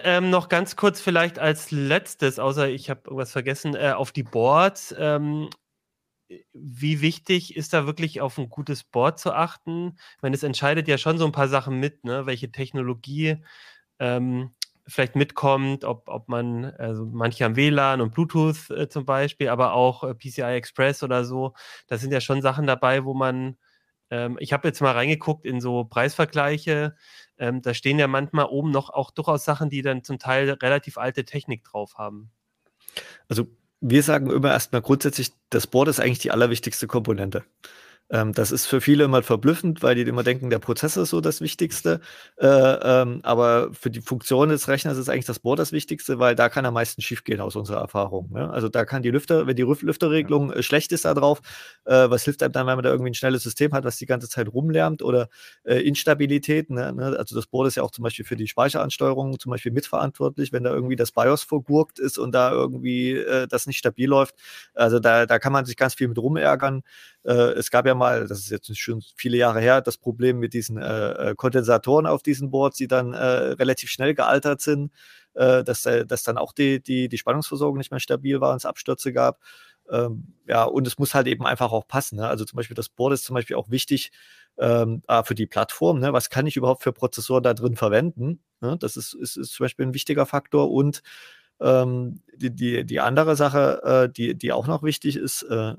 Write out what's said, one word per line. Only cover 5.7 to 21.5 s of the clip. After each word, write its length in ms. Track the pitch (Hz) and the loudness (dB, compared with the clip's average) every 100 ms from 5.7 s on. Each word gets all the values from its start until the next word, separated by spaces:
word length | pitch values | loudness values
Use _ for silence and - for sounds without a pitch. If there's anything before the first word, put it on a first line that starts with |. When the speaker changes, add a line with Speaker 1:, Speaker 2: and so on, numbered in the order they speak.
| _ _ _ _ _ _ 90 _ | _ _ _ _ _ _ -20 _
Speaker 1:
wie 480 | - 151 123 147 151 | -18 -16 -6 -2 0
wichtig 540 | 156 165 - 180 170 - | 0 -2 -2 -2 -2 -10
ist 160 | 156 | -2
da 140 | 165 143 | 0 0
wirklich 340 | 156 165 - | -4 -6 -4
auf 160 | - - | -6 -6
ein 120 | 120 | -10
gutes 340 | - 147 139 | -8 -8 -8
Board 360 | - 120 135 165 | -4 0 0 0
zu 140 | 180 | -4
achten? 640 | 135 165 - - 170 175 175 - _ | -2 -2 -4 -8 -6 -8 -10 -20 _
Ich 60 | |
meine, 140 | 135 135 | -4 -2
es 80 | |
entscheidet 440 | 147 131 143 160 147 | -4 -2 0 0 0
ja 120 | 139 | 0
schon 180 | 160 165 | 0 0
so 80 | 160 | 0
ein 60 | |
paar 160 | 147 139 | 0 0
Sachen 320 | 135 135 131 | 0 -2 -4
mit, 260 | 143 143 120 | -4 -6 -6
ne? 220 | 127 135 | -6 -4
Welche 240 | 123 123 | -6 -8
Technologie, 840 | 123 135 139 123 123 135 143 156 156 156 - - _ _ _ | -10 -8 -6 -6 -8 -8 -4 -2 -2 -8 -20 -20 _ _ _
ähm, 540 | 127 123 123 123 127 _ - _ - | -2 -2 -2 -4 -6 _ -14 _ -10
vielleicht 300 | - 127 143 | -2 0 2
mitkommt, 720 | 143 - 139 135 135 135 - | 0 2 2 2 0 -2 -4
ob, 220 | 120 - | -8 -8
ob 220 | 117 113 | -12 -6
man, 360 | 120 120 120 127 - | -4 -4 -4 -8 -8
also 280 | 113 110 113 | -8 -6 -8
manche 400 | 117 117 113 117 | -2 -2 0 0
haben 100 | 117 | 4
W 140 | 147 | 4
lan 320 | 143 135 135 | 4 2 2
und 120 | 113 | 0
Bluetooth, 560 | 113 165 165 156 156 - | 0 0 2 2 0 -8
äh, 200 | - 147 | -8 -6
zum 160 | 151 131 | -6 -2
Beispiel, 440 | 135 143 - 135 | 0 0 -2 -2
aber 240 | 120 127 | 2 2
auch, 300 | 120 127 123 | 4 2 2
äh, 100 | 131 | -8
P 160 | 120 135 | -10 -12
C 120 | 123 | -6
I 140 | 123 123 | -4 -4
Express 460 | 117 - 135 143 | -6 0 0 0
oder 240 | 135 123 123 | -2 -2 -2
so. 280 | 127 131 | -4 -6